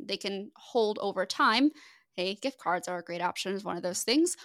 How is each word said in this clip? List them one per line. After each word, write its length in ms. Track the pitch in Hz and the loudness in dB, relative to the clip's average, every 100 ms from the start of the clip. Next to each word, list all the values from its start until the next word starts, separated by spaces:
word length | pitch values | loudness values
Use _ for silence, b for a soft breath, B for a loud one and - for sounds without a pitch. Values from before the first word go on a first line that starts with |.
they 140 | 202 196 | -8 -6
can 340 | 196 196 208 - | -4 -6 -8 -16
hold 420 | - 247 214 208 | -2 0 2 0
over 240 | 202 190 185 | -2 -2 -2
time. 460 | - 269 226 294 b b b b | 2 4 6 4 b b b b
Hey, 240 | - 185 202 | -4 -4 -2
gift 240 | 269 - | -6 -4
cards 300 | 165 180 180 | -2 -2 -2
are 100 | 180 | -6
a 40 | |
great 180 | 170 170 | -6 -4
option 320 | 175 - 190 | -4 -2 -4
is 100 | 196 | -4
one 140 | 190 175 | -4 -4
of 60 | |
those 200 | 180 185 | -4 -4
things, 320 | - 285 349 - | 2 4 2 0